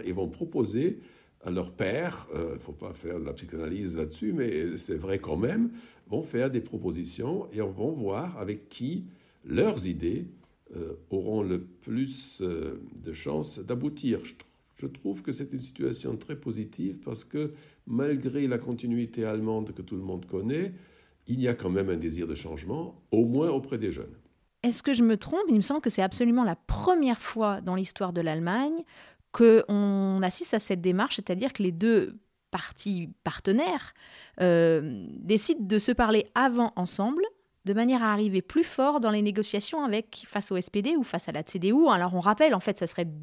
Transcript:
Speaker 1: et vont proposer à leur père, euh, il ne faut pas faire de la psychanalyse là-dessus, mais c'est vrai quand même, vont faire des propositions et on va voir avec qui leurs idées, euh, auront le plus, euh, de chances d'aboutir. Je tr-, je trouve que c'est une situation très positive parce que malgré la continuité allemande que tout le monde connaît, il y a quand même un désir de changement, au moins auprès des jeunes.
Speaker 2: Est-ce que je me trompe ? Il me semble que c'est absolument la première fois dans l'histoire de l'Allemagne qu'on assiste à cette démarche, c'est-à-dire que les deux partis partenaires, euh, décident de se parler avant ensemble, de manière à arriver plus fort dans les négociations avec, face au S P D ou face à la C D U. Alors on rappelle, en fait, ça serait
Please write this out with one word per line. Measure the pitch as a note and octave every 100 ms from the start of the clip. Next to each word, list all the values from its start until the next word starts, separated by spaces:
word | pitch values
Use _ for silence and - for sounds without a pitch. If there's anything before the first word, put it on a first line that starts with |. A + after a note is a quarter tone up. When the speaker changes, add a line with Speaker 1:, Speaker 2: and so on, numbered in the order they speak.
Speaker 1:
et | -
vont | F#2 F#2
proposer | - E3 D3+ G#2 G#2+ E3 - - - _ _
à | F2+
leur | F2+ F2
père, | - G2 A#2+ F3 F3+ - D#2
euh, | E2
il | -
ne |
faut | -
pas | D2 F#2
faire | F2 E2 F2
de | D#2+
la |
psychanalyse | - E2 D#2+ D#2+ F#2+ F#2+ E2
là-dessus, | D2+ - G#3+
mais | F3 A#2+ D2+ E2+ D#2+
c'est | - E2
vrai | F2+ F#2+
quand | E2 D#2
même, | A#2 E3+ A#2 - - - -
vont | A2
faire | D#3+ A#2 C3
des | B2+
propositions | - - F2+ F2 E2 - A#2+ F#3 -
et | G#2+
on | G2+
va | F#2+ A#2
voir | D#3+ G2+ G2+ F3+ F3
avec | G2 G#2 -
qui | - B2 F#3 - - _ _
leurs | - C2 G#3+ G3 F2+
idées, | D#2 E2+ - - - - _ _ F2+
euh, | E2 D#2+ -
auront | F#2+ F#2+ G#2+
le | F#2+ F2+
plus, | F#2 - - A2+ C3+ - - -
euh, | F#2 E2 D#2 - - -
de | -
chances | D#2 - D2+ D3+ -
d'aboutir. | F#2 B2 D3 D3 C3+ G2+
Je | E2
tr-, | - - _ _ _
je | C#3
trouve | - G3 F#3+
que | E3+
c'est | C3+ C#3+
une | C3+
situation | B2 - C3+ B2+ C3+ A#2
très | - D3
positive | - A2 G#2+ - F#2+ F#2 -
parce | A2
que | - D3 D3+ D3+ - _ -
malgré | A#2 C#3+ C#3+ C3 C3+ C#3
la | A#2+
continuité | C3 A#2+ A#2+ A#2 A#2 A#2
allemande | A2 G#2+ A2 A2 G#2
que | E2
tout | F#2 F#2+
le |
monde | F#2+ F2+ F2+
connaît, | F#2+ G#2 D3 F#3+ F3+ - - _ _ -
il | B2
y | B2
a |
quand | A#2+ F#2+
même | F#2 F#2+
un | E2+
désir | E2 D#2+ E2
de |
changement, | D2 D#2+ D#2+ F#2+ C#3+ E3+ - _
au | G#2+ A#2
moins | B2+ E3
auprès | C#3 C3+ A#2+
des | G#2+
jeunes. | C#2+ G#1+ - _ _ _ _
Speaker 2:
Est-ce | A#3+ A#3
que | -
je | B3
me | A#3 G#3+
trompe ? | - E4 G4
Il | A3
me |
semble | F#3+ D4
que | B3
c'est | -
absolument | F#3+ - A#3+ A#3+
la | A#3 E3
première | - - G#2 F4+ C4+ A#3
fois | - A3+ G#3+ G3
dans | F3+ F#3
l'histoire | F#3+ - F#3
de | F3
l'Allemagne | E3 D#3 E3+ G#3 C#4+ E4 E4+ - - _ _
qu'on | - A#3 A3 - G#3 G3+ G3 G3 F#3+
assiste | F#3 - -
à | A3
cette | - F#3
démarche, | F3+ F3+ B3 -
c'est-à-dire | G3+ F3+ B3+
que | -
les | F#3+
deux | E3 A3 A3 G2+ - _ _ _
partis | F3+ - - G3+ F#3+ E3+ - -
partenaires, | - - G#3 E4+ D#4+ - - - - - -
euh, | F3+ E3+ E3 D#3+ D3+ A2 F2 -
décident | E3+ G#3+ - E4
de | G3 G#3+
se | G#3
parler | A#3+ A3+ G#3+ - -
avant | C4+ A#3+ A#3 -
ensemble, | F3+ - G3+ D4+ G#4 - _ _ F#3+
de |
manière | G3+ A#3+ B3+
à | A3+
arriver | G#3 G#3+ F#3+
plus | - D4+
fort | E4+ - C4+ D4
dans | A3+
les | G#3+
négociations | G#3 G3+ G#3 G3+ - D#4+
avec, | C#4 G#3+ A3+ - -
face | G#3 -
au | F#3
S | F3+
P | G#3
D | G#3 D#4+
ou |
face | B3 E3+ -
à |
la | D3+ D#3
C | F#3+
D | F3+
U. | B3+ D#4+
Alors | G3 F3+
on | F3+
rappelle, | F3+ G#3 D#4 G#3
en |
fait, | G3 G3
ça | E3
serait | - E3+ D3+